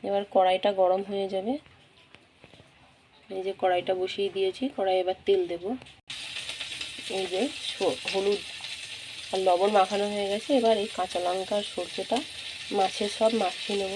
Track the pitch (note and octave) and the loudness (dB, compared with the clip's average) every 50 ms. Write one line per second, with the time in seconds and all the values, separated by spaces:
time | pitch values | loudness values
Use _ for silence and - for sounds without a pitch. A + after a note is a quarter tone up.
0 | - G3 G3+ G3+ G3+ G3+ - F#3+ F#3 F#3 F#3 F#3 - G#3 G3 F#3+ F#3 F3+ F#3 F#3+ | -2 0 0 0 0 4 4 6 6 6 4 4 2 2 4 4 4 4 4 2
1 | G3 G3 G3+ G3 G3 F#3+ F#3+ F#3+ F#3 A3 C4 D4+ - - - - - _ _ - | 0 -2 -4 -4 -2 -2 -2 -4 -2 -2 -4 -4 -6 -14 -20 -20 -20 _ _ -20
2 | - _ _ - _ _ _ _ - - - - - _ _ _ - _ _ _ | -20 _ _ -20 _ _ _ _ -20 -20 -20 -20 -20 _ _ _ -20 _ _ _
3 | _ _ _ - - _ G3+ F#3+ F#3 G3 F#3+ - - F#3 F3+ F3+ F3+ F3+ F#3+ F#3 | _ _ _ -20 -16 _ -8 -4 -4 -4 -4 0 2 2 2 2 2 0 0 0
4 | F#3 F#3+ - - G3+ G3 - G3 F#3+ F#3+ F#3 - C4 C#4 - - G3 F#3+ F#3 F#3+ | 0 -2 0 -2 -2 -2 0 0 0 0 0 -2 -4 -4 -2 0 0 2 4 4
5 | F3+ F3+ F#3 - - - G3+ F#3+ F3+ E3+ E3+ E3+ F3 G3 B3+ B3+ - - - - | 2 2 -2 -2 2 2 4 4 4 0 -4 -6 -4 -6 -6 -6 -8 -16 -20 -20
6 | _ _ - - - - - - - - - - - - - - - - - - | _ _ -12 -12 -10 -10 -10 -10 -10 -10 -10 -10 -8 -10 -8 -10 -10 -10 -10 -12
7 | - - - F#3+ F#3+ F3+ F3 F#3 A3+ D4 - - - - - - G3 E3+ C3 B3+ | -10 -6 -4 -4 -2 -2 0 0 0 -2 -2 -6 -8 -8 -4 0 0 0 0 0
8 | - - - G3 G3 G3 G#3 G3+ - - - - - - - - - - - - | -4 -2 -2 0 2 2 0 0 -2 -10 -12 -12 -10 -10 -10 -10 -10 -12 -12 -12
9 | - - - - - - - F#3+ F#3+ F#3 F3 F3 F#3+ G3+ G#3+ G3+ F#3 F#3+ G#3 G3+ | -12 -14 -14 -12 -10 -4 -2 2 4 4 4 6 4 4 6 6 4 4 2 -2
10 | G3+ G#3 G#3 G#3 G3+ G3 G3+ A3 - - D4 C4 A3+ A3+ A3 G#3 G3+ A3+ - - | 0 0 0 -2 -2 -2 -2 -4 0 2 2 4 6 6 4 4 2 -4 -2 -4
11 | F#3 F#3 - F3 F3+ F3+ F3+ F#3+ F#3+ F#3 G#3 G#3 G#3 - - - F3+ E3+ - - | -4 -2 -2 -2 -2 0 -2 -2 -2 -2 -2 -2 -2 -4 -6 -6 -8 -6 -6 -8
12 | F#3+ - A3+ B3 D#4 - - - - - - - - - G3+ G3+ F#3+ F#3+ - - | -2 0 0 -2 -2 -4 -12 -12 -12 -12 -12 -12 -10 -4 2 2 2 2 2 -2
13 | G#3+ G3+ - - A3 A3 A#3 A3 G3+ F3+ - - - - G#3 G3+ G3 F#3+ F#3+ | -4 -4 0 4 4 4 4 4 0 0 -2 -4 -6 -4 -2 -2 -2 -2 -2